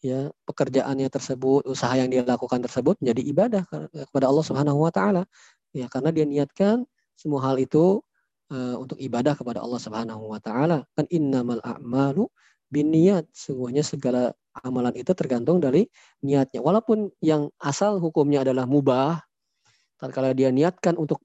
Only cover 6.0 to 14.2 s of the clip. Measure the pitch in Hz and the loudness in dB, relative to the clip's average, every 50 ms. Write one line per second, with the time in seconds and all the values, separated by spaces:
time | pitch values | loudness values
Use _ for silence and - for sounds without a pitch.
6 | 127 156 160 156 156 147 143 147 143 139 _ - 196 202 220 247 247 - _ _ | -2 0 2 2 0 0 0 0 -2 -2 _ 0 2 2 2 0 -2 -6 _ _
7 | _ _ _ _ - 151 147 135 127 135 135 131 131 131 - 156 165 180 196 220 | _ _ _ _ -6 -4 -2 -2 0 0 0 0 0 2 4 4 4 4 4 2
8 | - _ _ _ _ _ _ _ _ - 143 131 127 123 123 - 131 135 - - | -2 _ _ _ _ _ _ _ _ -12 -8 -8 -6 -6 -6 -8 -8 -10 -10 -10
9 | 135 131 117 120 123 151 143 - 127 120 117 95 - 120 123 117 - 117 110 110 | -8 -4 -2 0 0 0 0 -2 -4 -8 -8 -8 -6 -6 -8 -8 -8 -8 -8 -8
10 | 117 113 113 110 110 107 107 107 - 110 110 120 143 165 175 143 127 - _ - | -8 -8 -8 -10 -10 -10 -10 -10 -8 -6 -2 0 0 2 0 0 -2 -4 _ -6
11 | - - 175 165 151 139 135 131 123 120 120 113 - 120 117 - - 120 120 131 | -4 -2 0 0 0 2 0 0 0 -2 -4 -6 -6 -8 -12 -10 -8 -2 0 2
12 | 139 139 139 170 220 - _ _ _ _ _ _ _ _ 143 147 147 151 160 160 | 2 2 2 0 -2 -2 _ _ _ _ _ _ _ _ -2 0 0 2 4 6
13 | 165 185 202 180 156 - _ - - - 143 127 127 123 123 143 147 - - 151 | 6 6 4 4 0 -4 _ -16 -12 -10 -8 -6 -6 -4 -2 -2 -2 -2 -4 -4
14 | 135 131 123 123 | -2 -2 0 0